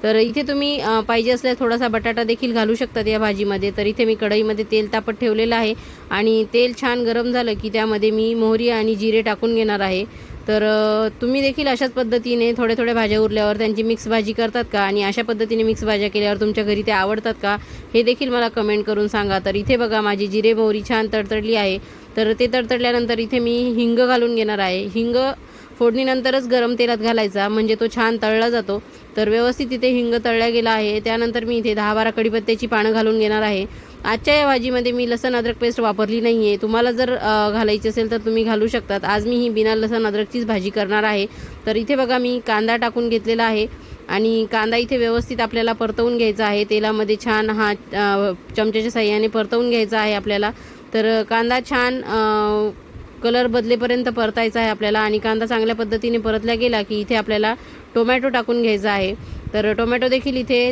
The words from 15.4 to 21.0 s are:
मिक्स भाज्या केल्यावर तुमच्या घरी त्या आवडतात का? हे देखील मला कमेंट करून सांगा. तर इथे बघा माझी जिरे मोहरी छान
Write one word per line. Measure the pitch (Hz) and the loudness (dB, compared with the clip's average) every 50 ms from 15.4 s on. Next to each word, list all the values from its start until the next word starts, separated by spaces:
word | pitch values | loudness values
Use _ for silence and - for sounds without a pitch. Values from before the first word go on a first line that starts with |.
| 226 214 226 226 220 | -2 -2 0 0 2
मिक्स | 220 220 220 220 | 0 0 -2 -2
भाज्या | 214 214 202 202 208 | -2 0 0 0 -2
केल्यावर | 196 208 208 202 208 202 | 0 0 0 0 0 0
तुमच्या | 214 214 214 220 214 | 0 -2 0 -2 0
घरी | 208 208 202 | 0 0 0
त्या | 208 214 214 190 | 0 0 0 0
आवडतात | 190 196 214 214 214 226 220 - | 2 0 -2 -2 -2 -4 -6 -2
का? | - 202 202 202 - - - - - - - | -2 -2 -2 -2 -4 -12 -16 -18 -18 -2 0
हे | 226 240 | 2 2
देखील | 226 254 - 285 262 | 2 2 0 0 -2
मला | 247 240 240 233 | 0 0 0 0
कमेंट | 233 240 214 208 208 208 208 | -2 -2 0 0 0 0 0
करून | 208 214 208 208 208 | 0 0 0 0 0
सांगा. | - 214 202 202 190 190 185 | 0 -2 0 0 -2 0 0
तर | 196 190 | -2 -2
इथे | 202 208 - 262 240 | -2 0 2 2 2
बघा | 240 226 220 214 | 2 0 0 0
माझी | 214 208 202 196 208 202 | 0 0 0 0 -2 -2
जिरे | 190 220 208 226 226 | 0 2 4 4 4
मोहरी | 214 226 214 208 214 208 - | 4 2 2 2 0 -2 -2
छान | 262 220 | 0 0